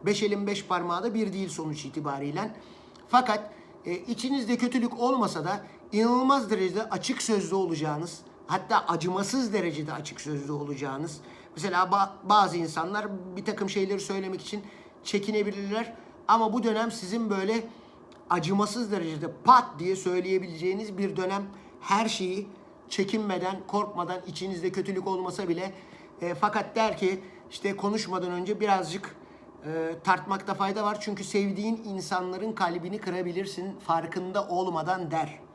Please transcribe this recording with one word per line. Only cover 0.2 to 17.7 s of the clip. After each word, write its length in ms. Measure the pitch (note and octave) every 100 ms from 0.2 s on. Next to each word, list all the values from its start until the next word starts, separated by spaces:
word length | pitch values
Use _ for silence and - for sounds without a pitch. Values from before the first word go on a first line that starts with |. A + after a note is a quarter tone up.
elin 240 | G#3 G3+ G3+
beş 200 | G3 -
parmağı 360 | F3+ F3 F3
da 120 | A3+
bir 180 | G#3+ G#3
değil 160 | F#3+ F#3
sonuç 360 | D3 D#3 D3
itibariyle. 720 | C#3 D#3 D3 C#3 C#3+ D#3+ G#3+ - - - - - -
Fakat, 420 | - - G#3 - - - -
e, 100 | -
içinizde 640 | F3+ - A3+ B3+ C#4 A3 A#3+
kötülük 440 | A#3+ B3+ A#3+ -
olmasa 440 | A#3+ B3+ G3+ D#3+
da 220 | D#3 G3+ - - -
inanılmaz 580 | G#3 A3+ B3 C4 C#4 G#3
derecede 320 | G#3 F#3 F#3
açık 400 | A3 G3 - -
sözlü 320 | - G#3 E3+
olacağınız, 680 | G3 F3+ D#3 D3+ D3+ F3 - - - -
hatta 380 | E3 - F#3 -
acımasız 640 | D#3+ E3+ F#3 G3 C4 A#3+
derecede 400 | G3+ F3 D3 D3+
açık 280 | C3+ D3+ -
sözlü 320 | D#3 C#3+ C#3
olacağınız. 680 | D3 C#3+ C3+ C#3 C3+ E3 D3+ - - - -
Mesela 260 | G3 F3
ba-, 280 | F3+ G3 G3 -
bazı 320 | F#3 G#3 F#3 E3+
insanlar 500 | E3 E3 E3+ G#3 G#3+ G3 F#3 F3+
bir 80 |
takım 260 | G#3 G#3+ G3
şeyleri 300 | G3+ F#3+ G3
söylemek 400 | G3 G3 F#3+ F#3
için 220 | - G#3+ - - - -
çekinebilirler. 920 | - G3+ G3+ G#3+ G#3 G3 G3 G#3+ A3+ - - - -
Ama 240 | A3+ A3
bu 100 | A#3+
dönem 280 | A3+ G#3+ A3+
sizin 400 | A3+ F3+ A3+ A3
böyle 380 | G3 F#3+ A3+ A3+